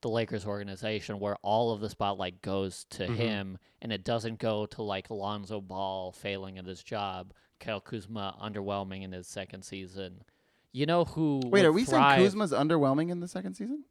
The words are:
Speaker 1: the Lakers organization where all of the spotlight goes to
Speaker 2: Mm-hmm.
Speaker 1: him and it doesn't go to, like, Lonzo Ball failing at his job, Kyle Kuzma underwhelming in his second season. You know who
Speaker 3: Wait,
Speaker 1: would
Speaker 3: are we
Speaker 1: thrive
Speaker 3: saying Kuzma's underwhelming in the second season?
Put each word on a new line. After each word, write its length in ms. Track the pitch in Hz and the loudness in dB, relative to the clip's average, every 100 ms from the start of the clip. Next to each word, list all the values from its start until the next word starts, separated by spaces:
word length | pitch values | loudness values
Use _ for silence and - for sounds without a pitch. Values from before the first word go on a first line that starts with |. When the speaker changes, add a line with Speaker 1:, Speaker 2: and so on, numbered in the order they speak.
Speaker 1:
the 80 | 123 | 0
Lakers 340 | 113 110 110 | 0 0 -2
organization 720 | 104 101 101 95 110 107 - 104 | -4 -6 -6 -6 -4 -4 -4 -4
where 180 | 101 101 | -2 -2
all 320 | - 107 117 | 2 2 2
of 80 | 107 | 0
the 80 | 104 | -4
spotlight 540 | - 101 98 92 90 | -2 -2 0 -4 -6
goes 420 | - 98 95 90 - | -4 -2 -2 -6 -16
to 140 | - | -8
Speaker 2:
Mm-hmm. 100 | 95 | -4
Speaker 1:
him 440 | 113 117 104 98 92 _ _ | -2 -2 -2 -6 -12 _ _
and 100 | 113 | -8
it 140 | 104 | -6
doesn't 340 | 95 117 113 113 | -2 -2 -2 -4
go 280 | 117 107 107 | -2 -2 -2
to, 160 | - | -6
like, 260 | 107 98 95 | -4 -4 -4
Lonzo 540 | 107 98 104 95 107 | -6 -4 -6 -6 -8
Ball 500 | 95 95 98 95 92 | -8 -4 -4 -4 -8
failing 460 | - 101 98 95 95 | -8 -6 -6 -6 -12
at 80 | 92 | -12
his 160 | 92 | -12
job, 500 | - 110 101 92 92 - _ _ | -8 -4 -4 -6 -12 -18 _ _
Kyle 220 | - 104 | -6 -6
Kuzma 560 | - 117 98 110 98 - | -6 -10 -8 -6 -6 -6
underwhelming 600 | 101 104 98 101 98 95 | -8 -6 -2 -2 -2 -8
in 100 | 95 | -10
his 140 | 92 90 | -10 -10
second 360 | - 95 98 | -10 -10 -12
season. 600 | 92 98 92 92 92 90 107 _ _ _ _ | -12 -12 -10 -10 -10 -12 -20 _ _ _ _
You 120 | 123 | -4
know 200 | 147 170 165 | 2 2 2
who 340 | - 160 139 | 2 2 2
Speaker 3:
Wait, 80 | 127 196 | 4 8
Speaker 1:
would 20 | |
Speaker 3:
are 80 | 175 | 8
we 120 | 160 | 6
Speaker 1:
thrive 320 | 233 131 143 135 | 4 6 8 10
Speaker 3:
saying 80 | - | 8
Kuzma's 260 | 196 208 | 6 2
underwhelming 580 | 123 147 165 139 139 165 | 2 4 6 6 4 0
in 100 | 175 | -2
the 80 | 175 | -6
second 260 | 185 190 | -8 -8
season? 300 | 190 208 294 277 | -8 -6 -8 -10